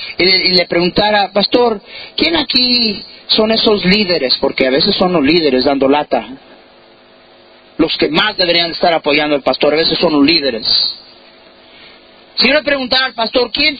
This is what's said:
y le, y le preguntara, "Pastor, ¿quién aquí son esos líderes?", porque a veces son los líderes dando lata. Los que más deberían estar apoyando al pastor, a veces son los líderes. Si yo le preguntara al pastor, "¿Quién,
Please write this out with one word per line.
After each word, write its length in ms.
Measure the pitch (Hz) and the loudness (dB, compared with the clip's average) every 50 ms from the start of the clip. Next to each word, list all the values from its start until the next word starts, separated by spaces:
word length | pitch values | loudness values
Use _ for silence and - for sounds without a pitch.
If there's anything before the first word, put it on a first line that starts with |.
| - - - | -14 -10 -4
y 80 | - 170 | -2 0
le, 240 | 190 190 180 - 185 | 2 2 2 0 0
y 40 | 185 | 0
le 140 | 180 170 | 0 0
preguntara, 680 | - 175 170 175 180 - - 208 208 214 208 196 185 - | 0 0 0 0 0 0 0 0 2 2 0 0 0 -2
"Pastor, 480 | 202 196 - - 247 240 233 220 202 - - - - - - - | -2 0 2 2 2 2 2 0 -4 -8 -14 -18 -18 -18 -12 -6
¿quién 200 | - 302 320 339 | -4 -2 -2 -2
aquí 680 | 311 277 - - 254 254 247 247 247 233 220 196 - - - - - - | -2 -4 -2 -2 -2 0 0 0 0 -2 -2 -4 -6 -10 -16 -20 -14 -8
son 240 | - - - 214 214 | -2 0 0 2 2
esos 340 | 226 220 - 240 208 202 - | 0 0 2 2 0 2 2
líderes?", 520 | 180 190 214 214 180 175 156 135 123 123 - | 2 2 2 0 0 -2 -2 -2 -2 -2 -2
porque 260 | - 139 - - 135 | -2 -2 0 0 0
a 40 | 131 | 2
veces 240 | 127 147 - - 196 | 2 2 2 0 0
son 160 | - 202 180 180 | 0 0 0 2
los 100 | 165 135 | 2 2
líderes 420 | 135 165 180 160 143 127 127 123 | 2 2 2 2 2 2 2 2
dando 240 | 143 139 139 135 135 | 2 2 2 2 2
lata. 380 | 139 147 147 - - 120 104 113 131 135 - - - - - - - - - - - - - - - - - - - - - - - - - - - | 2 2 0 0 -2 -4 -4 -6 -12 -18 -20 -20 -20 -20 -20 -20 -20 -20 -20 -20 -20 -20 -20 -20 -20 -20 -20 -20 -20 -20 -20 -20 -20 -20 -20 -8 -4
Los 200 | - 156 156 - - | -2 -2 -2 0 0
que 100 | - 147 | -2 0
más 280 | 147 185 202 214 202 | 0 0 0 0 -2
deberían 340 | - 185 170 170 170 170 170 | -2 0 0 0 0 0 -2
estar 220 | 151 - 185 175 165 | -2 -2 0 2 2
apoyando 420 | 156 - 151 143 151 151 151 147 | 0 0 0 0 0 0 0 0
al 60 | 139 - | 0 0
pastor, 320 | 131 131 - - 147 147 | -2 0 0 2 2 2
a 20 | |
veces 220 | 156 165 - 160 - | 2 0 0 0 0
son 140 | 180 165 151 | 0 2 2
los 120 | 143 139 | 4 4
líderes. 420 | 147 170 160 143 131 117 107 110 - - - - - - - - - - - - - - - - - - - - - - - - - - - - - - - - - - | 4 2 2 0 -2 -4 -4 -2 -2 0 0 0 -2 -6 -10 -16 -20 -20 -20 -20 -20 -20 -20 -20 -20 -20 -20 -20 -20 -20 -20 -20 -20 -20 -20 -20 -20 -20 -20 -20 -12 -6
Si 100 | - - | -2 0
yo 80 | 247 277 | 0 0
le 80 | 302 - | 0 0
preguntara 440 | 294 285 269 262 233 262 262 262 | -2 -2 -2 -2 -2 -2 -2 -2
al 80 | 254 - | -2 -4
pastor, 360 | - 226 214 - 262 247 233 - | -4 -4 -2 0 -2 -2 -2 -2
"¿Quién, 260 | - 285 311 294 - | -2 -2 -2 -2 -2